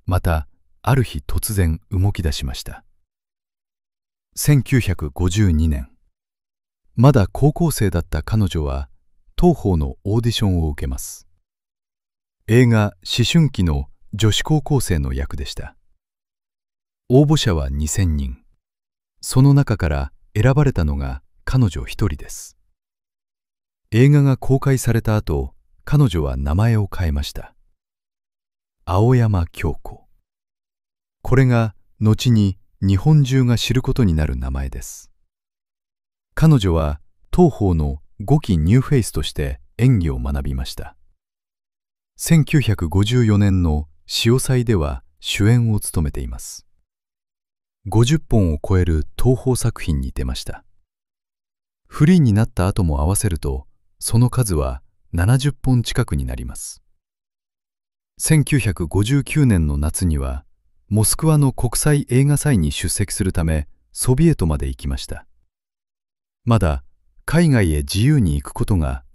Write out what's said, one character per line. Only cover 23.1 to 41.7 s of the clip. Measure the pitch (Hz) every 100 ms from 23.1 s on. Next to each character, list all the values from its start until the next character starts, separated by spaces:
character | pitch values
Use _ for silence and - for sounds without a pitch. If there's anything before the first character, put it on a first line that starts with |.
| _ _ _ _ _ _ _ -
映 | 110 139
画 | 147
が | 139 127
公 | - 139
開 | 143 135
さ | -
れ | 113
た | 113 107
後、 | - 73 65 - _ _ -
彼 | 151 139
女 | 87
は | 71 65
名 | 69 82
前 | 113 110
を | 98
変 | - 82
え |
ま | 71
し | -
た。 | - - _ _ _ _ _ _ _ _ _ _ _ _ _ -
青 | 92 113 127
山 | 117 98 87
京 | - - -
子。 | - - _ _ _ _ _ _ _ _ _ _ _ _
こ | - 131
れ | 131
が | 120 113 - _ -
後 | 110 107 127
に | 113 101 95 _ -
日 | 98 98
本 | 151 156
中 | 127 131
が | 123 117
知 | -
る | 123
こ | 131
と | 131
に | 107
な | 80 73
る | 64
名 | 64
前 | 67 67
で | -
す。 | - - - _ _ _ _ _ _ _ _ _ _ _ _ -
彼 | 156 143
女 | 95
は | 82 76 73 - _ -
東 | - 175
宝 | - 98 82
の | 73 69 - -
五 | 98 147
期 | - 85
ニ | 80
ュ | 123
ー |
フ | - 143
ェ |
イ |
ス | 98
と | -
し | 73
て | - 69 65 - -
演 | 120 113
技 | 80
を | 64
学 | 67 69
び | 69 65
ま | -
し | -
た。 | - _ _ _ _ _ _ _ _